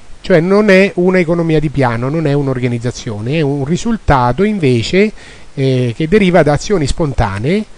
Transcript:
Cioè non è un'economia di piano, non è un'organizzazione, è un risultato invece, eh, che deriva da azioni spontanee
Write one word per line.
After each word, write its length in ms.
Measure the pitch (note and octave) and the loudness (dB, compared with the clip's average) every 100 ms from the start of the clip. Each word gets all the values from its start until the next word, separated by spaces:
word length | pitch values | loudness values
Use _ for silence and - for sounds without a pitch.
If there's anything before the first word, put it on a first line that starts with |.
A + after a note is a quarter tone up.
| - - | -18 -10
Cioè 180 | - E3+ | 0 2
non 300 | F3 G3+ G#3+ | 4 2 4
è 240 | F#3 G3 - | 4 4 2
un'economia 640 | F3+ F#3 E3 E3+ E3 D#3 | 2 2 0 0 0 0
di 80 | D3+ | 0
piano, 400 | C3+ B2 A#2 C3 | 0 0 0 -2
non 180 | E3 D3 | -2 0
è 60 | |
un'organizzazione, 1000 | C#3+ C#3 C3 B2 A#2+ A#2+ - B2 G#2 A#2 | 0 0 -2 -2 -2 -6 -6 -8 -8 -4
è 80 | D#3+ | -2
un 240 | C#3 C#3+ C#3 | -2 -2 -2
risultato 800 | F3 A#3 A3+ - C3+ B2 B2 | -2 -2 -4 0 2 2 0
invece, 680 | G#3 G#3 C#3 A#2+ G2+ F3+ G#3+ - - - - | 0 0 0 0 0 0 0 -2 -18 -20 -12
eh, 400 | C#3+ C3+ B2+ B2 | -4 0 0 -2
che 140 | A2+ D#3+ | -2 2
deriva 340 | G#3+ F#3+ F3 | 2 4 4
da 120 | D3 | 4
azioni 340 | C#3+ - G3 C3+ | 0 0 -2 0
spontanee 800 | - D3+ B2+ A2 G2 C3 G3+ G#3+ | -2 -2 -2 -2 -2 -2 -2 -4